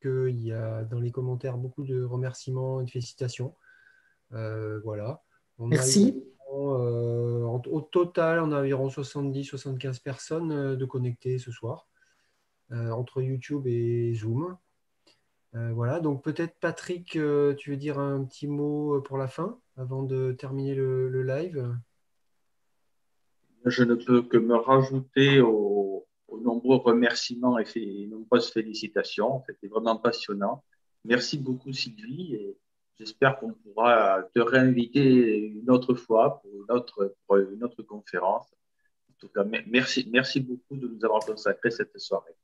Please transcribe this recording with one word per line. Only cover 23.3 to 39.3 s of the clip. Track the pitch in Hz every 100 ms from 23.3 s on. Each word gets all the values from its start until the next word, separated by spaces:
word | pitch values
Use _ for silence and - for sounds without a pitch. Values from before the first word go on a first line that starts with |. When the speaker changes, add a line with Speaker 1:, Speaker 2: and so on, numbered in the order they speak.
| _ _ _
Speaker 3:
Je | 123 120
ne | 120
peux | 117 - 123
que | 120 117
me | 113
rajouter | 117 123 135 135 135 131 - 139 139
aux, | 120 107 101 101 98 95 - _ -
aux | 110
nombreux | 117 117 127 127
remerciements | 123 117 120 - - 120 123 120
et |
fé-, | 104 117 101 101
et | 101
nombreuses | 110 110 120 -
félicitations. | 113 110 107 107 104 95 - 110 135 -
C'était | - 98
vraiment | 110 113 110
passionnant. | 120 117 - 101 101 135 _ _ _ _ 110
Merci | 123 - 151
beaucoup, | 131 127 139
Sylvie, | 135 123 107 110 151 180
et | 110 101 98 _ _ _ -
j'espère | 110 - 135 135
qu'on | 113
pourra | 110 107 104 117 117 104 95 92
te | 120
réinviter | 117 131 131 123 120 143 135 127 117 107
une | 107 107 117
autre | 127 123
fois | 120 - 113 117 -
pour | 101 101
une | 101 120
autre, | - - 98 - -
pour | 101
une | 95 101
autre | 120 -
conférence. | 104 104 - 90 92 110 - _ _ _ _ _ _
En | _
tout |
cas, | 98